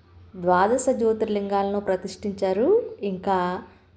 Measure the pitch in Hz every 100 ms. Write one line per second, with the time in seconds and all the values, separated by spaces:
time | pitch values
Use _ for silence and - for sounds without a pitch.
0 | _ - - 185 175 180 202 254 269 220
1 | 226 220 214 208 202 196 196 202 202 185
2 | 196 - 208 196 190 190 269 440 - -
3 | 202 185 196 185 180 185 - - _